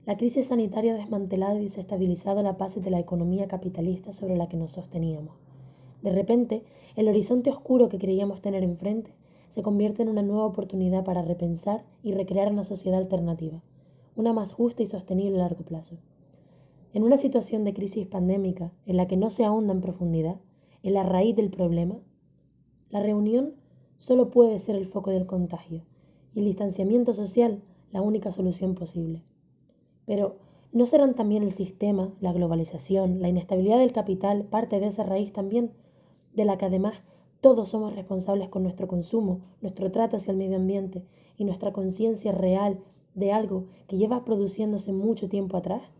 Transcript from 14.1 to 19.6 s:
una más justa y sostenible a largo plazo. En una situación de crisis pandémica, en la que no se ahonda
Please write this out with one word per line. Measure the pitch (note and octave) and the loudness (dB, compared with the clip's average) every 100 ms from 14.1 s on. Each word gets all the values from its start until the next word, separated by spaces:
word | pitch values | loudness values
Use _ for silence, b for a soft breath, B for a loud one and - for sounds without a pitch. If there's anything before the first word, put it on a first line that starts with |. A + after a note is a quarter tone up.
una | - A3+ | -2 0
más | A3 G3 | 0 -2
justa | - A#3 - | 0 -2 0
y | G3+ | -4
sostenible | F#3+ - F#3 G3+ F#3+ | -4 -2 -2 0 0
a | |
largo | F3 E3+ | 0 -4
plazo. | E3 D#3+ D#3+ E3 - _ _ b b b b b - | -8 -12 -12 -20 -20 _ _ b b b b b -8
En | G#3 | 2
una | A3+ C#4 | 4 6
situación | C#4 - - A3 | 4 0 0 -2
de | G#3 | -2
crisis | G3 G3 - F#3+ | -2 -6 -6 -6
pandémica, | F#3+ F3+ G3 F#3+ F#3 E3+ - - | -2 0 2 0 -4 -8 -12 -2
en | F3+ | 0
la | F#3 | 2
que | F#3+ | 2
no | A3 | 0
se | - | 2
ahonda | G#3+ A3 | 2 2